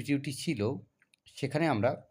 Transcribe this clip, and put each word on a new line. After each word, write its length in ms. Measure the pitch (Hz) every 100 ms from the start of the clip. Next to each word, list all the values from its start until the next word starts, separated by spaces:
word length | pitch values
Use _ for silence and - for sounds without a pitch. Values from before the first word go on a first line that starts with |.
ভিডিওটি 320 | 120 143 147 -
ছিল 180 | 170 120 104 165 - _ _ _ - -
সেখানে 280 | 135 151 160
আমরা 160 | 113 117 - -